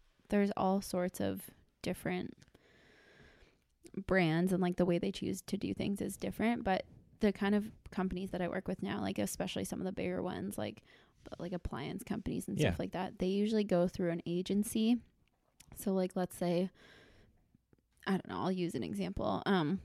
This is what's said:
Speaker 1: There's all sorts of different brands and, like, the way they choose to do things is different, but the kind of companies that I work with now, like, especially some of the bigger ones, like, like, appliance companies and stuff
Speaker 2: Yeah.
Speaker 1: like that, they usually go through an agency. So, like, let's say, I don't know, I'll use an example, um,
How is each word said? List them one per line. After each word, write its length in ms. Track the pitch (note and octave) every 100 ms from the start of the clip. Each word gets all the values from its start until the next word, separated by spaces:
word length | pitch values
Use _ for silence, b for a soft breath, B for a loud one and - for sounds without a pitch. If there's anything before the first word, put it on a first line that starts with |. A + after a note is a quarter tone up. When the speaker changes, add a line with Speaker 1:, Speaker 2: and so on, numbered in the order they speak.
| _ _ -
Speaker 1:
There's 220 | G#3 G3+ -
all 240 | F#3+ G3
sorts 380 | - F3+ F3+ -
of 320 | G2 F#3+ - - _ _
different 540 | - F3+ - F3+ - - - b b b b b b b b b b b b _ - - -
brands 440 | F#3+ E3 D#3+ F#3
and, 100 | F3+
like, 160 | F3+ F3
the 80 | F3+
way 120 | E3+
they 140 | G3
choose 300 | - - F#3+
to 140 | - G3+
do 160 | -
things 280 | G3 G#3 G3
is 160 | G3+ -
different, 460 | G3 - A3 A#3+
but 220 | G#3+ F#3 - - - -
the 120 | G#3
kind 240 | - G3+ G#3
of 160 | A3 - -
companies 400 | - F#3 F#3 F#3+
that 100 | F3+
I 60 | F3
work 200 | F#3 F#3
with 140 | F#3+
now, 180 | G3 G3+
like, 180 | G3 G3+
especially 440 | G3+ - F#3+ G3+
some 160 | F#3+ -
of 60 | F#3+
the 60 |
bigger 300 | F#3+ F3+ F3+
ones, 360 | F3+ F2+ G3 -
like, 260 | G#2+ G#3+ b b b b - -
like, 140 | F3
appliance 500 | F3 - B2 D3 F#3+
companies 440 | - G#3+ - - -
and 120 | G3
stuff 140 | C3
Speaker 2:
Yeah. 20 | -
Speaker 1:
like 120 | F#3+
that, 280 | E3+ F#3 -
they 80 | F#3
usually 360 | G3+ G#3 A3
go 240 | G#3 F3 F3+
through 220 | - F3
an 120 | E3+ E3+
agency. 720 | F3 F#3 G3+ G#3 A3 A3 A#3+ - _ _ _ _ _ - -
So, 180 | G3+
like, 220 | F#3+ F#3 F#3
let's 200 | F3+ -
say, 340 | F3 F3 F#3 B B B B B B _ _ _ _ _ _ _ -
I 60 |
don't 160 | F#3 -
know, 120 | F2+
I'll 120 | E3
use 240 | F#3 E3+ -
an 80 |
example, 580 | E2 G3+ F#3 - - G3 -
um, 340 | F#3+ D#3 F#3+